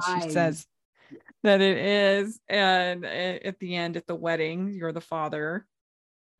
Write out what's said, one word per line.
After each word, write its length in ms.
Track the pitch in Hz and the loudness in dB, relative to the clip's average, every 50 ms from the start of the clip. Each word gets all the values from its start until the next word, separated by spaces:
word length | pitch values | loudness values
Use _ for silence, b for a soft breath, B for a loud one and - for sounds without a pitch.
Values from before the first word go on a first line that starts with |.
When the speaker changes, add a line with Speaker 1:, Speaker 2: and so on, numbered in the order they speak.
| 160 | -2
Speaker 1:
she 80 | 180 180 | -2 -2
Speaker 2:
I 160 | 180 170 160 | -2 -2 -2
Speaker 1:
says 380 | 156 175 170 160 151 160 - _ _ _ _ _ _ B B B B B B B B _ - | 0 2 2 2 0 -2 -8 _ _ _ _ _ _ B B B B B B B B _ 4
that 180 | 208 196 196 196 | 4 6 6 6
it 160 | 196 185 131 | 4 4 2
is. 600 | - 196 202 208 202 196 196 202 196 214 220 - _ - | 2 2 2 4 4 4 4 4 0 -2 -6 -10 _ -2
And 560 | 190 208 196 185 185 185 180 180 180 180 175 | 0 2 4 4 4 4 2 0 -2 -4 -6
a-, 340 | 92 80 143 180 185 180 - - | -6 -4 -4 -4 -4 -4 -6 -6
at 120 | 196 190 - | -8 -8 -8
the 160 | 190 175 180 | -8 -6 -4
end, 220 | 175 170 170 165 | -4 -4 -4 -6
at 100 | 170 - | -6 -8
the 80 | - 170 | -8 -8
wedding, 580 | 165 165 165 165 160 160 156 165 180 190 202 202 | -4 -2 -2 0 0 0 -2 -4 -4 -6 -6 -6
"You're 180 | 185 165 160 156 | -6 -6 -6 -6
the 80 | 165 | -8
father." 640 | - - 165 160 156 151 156 151 151 156 170 208 - _ _ _ _ _ _ _ _ _ _ _ _ _ _ | -8 -8 -6 -4 -4 -4 -4 -4 -4 -4 -4 -6 -8 _ _ _ _ _ _ _ _ _ _ _ _ _ _